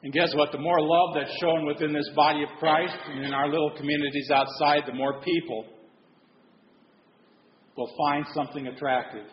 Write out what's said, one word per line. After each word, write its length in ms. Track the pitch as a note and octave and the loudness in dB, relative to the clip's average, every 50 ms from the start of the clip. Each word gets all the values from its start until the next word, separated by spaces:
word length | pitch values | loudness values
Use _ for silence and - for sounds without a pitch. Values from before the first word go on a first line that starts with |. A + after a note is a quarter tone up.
| - | -10
And 80 | C#3 C3+ | -4 0
guess 200 | D3+ F3 - - | 0 0 2 4
what? 160 | D3 D3 D3 C#3 | 2 2 2 0
The 60 | B2+ | -4
more 220 | C#3 D#3+ F3 E3+ | 0 2 4 4
love 360 | D#3 D3+ E3 E3+ F3+ F3 D#3 | 4 4 6 4 4 4 2
that's 200 | D3+ C3+ - - - | -2 -4 -4 -6 -2
shown 260 | F3 E3+ D#3+ E3 D#3 | 0 2 2 2 0
within 260 | D3 D3 - D#3 D3+ D3+ | -2 -2 -2 -2 -2 0
this 160 | D3 C#3+ - - | -2 -4 -2 2
body 300 | D3 D3 D3+ D#3 D3 D3 | 4 4 4 4 2 -2
of 40 | C#3+ - - | -6 -6 -2
Christ 360 | - D#3+ D#3 D#3+ F3 F3+ - - - D#3 | 2 4 4 4 2 0 -4 -8 -10 -10
and 160 | D3 C3+ C3+ | -8 -8 -6
in 100 | C#3 C#3 | -4 -2
our 140 | C#3 C#3+ D3 | -2 0 0
little 240 | D3 E3 D#3 D3 - | 0 0 0 0 -2
communities 540 | - C#3 C#3+ D3 D3 D3 C#3+ C3+ D3 C3+ B2 D3 | -4 -4 -2 0 0 0 -2 -2 -4 0 2 4
outside, 520 | C3+ C3+ C3 - - D3+ D3 D3 D3 C#3+ | 4 4 2 -2 0 2 4 4 4 2
the 80 | C#3 B2 | -2 -6
more 260 | B2+ C3 C#3 C#3 C#3 | -2 -2 -2 -2 -4
people 460 | - - E3 E3+ D#3+ - A#2+ A2 A2 - - - - - _ _ _ _ _ _ _ _ _ _ _ _ _ _ _ _ _ _ _ _ _ _ _ _ _ _ _ _ _ _ _ _ _ _ _ _ _ | -2 0 0 0 0 -4 -8 -10 -10 -12 -18 -20 -20 -20 _ _ _ _ _ _ _ _ _ _ _ _ _ _ _ _ _ _ _ _ _ _ _ _ _ _ _ _ _ _ _ _ _ _ _ _ _
will 160 | - B2 A#2 - - | -8 -8 -8 -4 -2
find 260 | D3+ D3 C#3+ D3 D3+ - - | 0 0 0 0 -4 -4 -4
something 340 | D#3 C#3+ C3+ - D3 C3+ B2+ | -6 -6 -6 -6 -10 -10 -10
attractive 580 | B2 - D3 C#3 C3 B2+ A#2+ - - A2 G#2 - | -10 -6 -2 0 0 0 0 -4 -12 -14 -16 -16